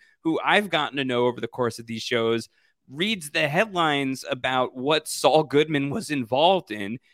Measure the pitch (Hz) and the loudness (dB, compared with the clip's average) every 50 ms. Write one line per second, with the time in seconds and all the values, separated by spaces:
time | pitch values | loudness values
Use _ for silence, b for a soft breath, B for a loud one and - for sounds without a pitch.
0 | b b b b - 165 160 - - 143 165 202 208 190 165 156 147 - - 143 | b b b b -4 -2 -2 0 2 4 4 4 2 2 0 -2 -2 -2 -4 -4
1 | 139 127 123 120 123 123 120 117 123 120 - - 123 117 - - 117 113 113 113 | -2 0 2 2 2 2 0 -2 -6 -8 -4 -2 -2 -2 -2 -6 -12 -10 -10 -8
2 | - - 123 117 113 113 113 113 - - _ _ _ _ _ _ _ - 127 147 | -6 -2 0 0 2 2 0 0 -2 -8 _ _ _ _ _ _ _ -14 -6 -4
3 | 185 214 226 190 151 147 - 165 156 143 143 180 220 220 190 175 165 156 147 139 | -2 -2 -2 -4 -6 -6 -4 -2 -2 0 2 0 0 0 0 0 0 2 2 2
4 | 139 135 135 - - - 139 127 123 131 131 127 127 - - 131 127 143 143 156 | 0 -2 -4 -6 -6 -8 -6 -4 -4 -2 0 0 0 -2 -4 -6 -2 0 0 0
5 | - - - - - 143 131 - 117 120 135 143 - 156 156 143 139 139 139 220 | -2 -4 -4 2 4 6 6 6 4 4 2 2 2 4 2 -2 0 -2 -4 -6
6 | 180 - 151 143 123 107 127 135 156 175 196 180 - - 104 208 196 98 120 139 | -4 -4 -4 -4 -2 -2 0 2 4 4 4 2 0 -4 -8 -6 -6 -6 -6 -8
7 | _ _ | _ _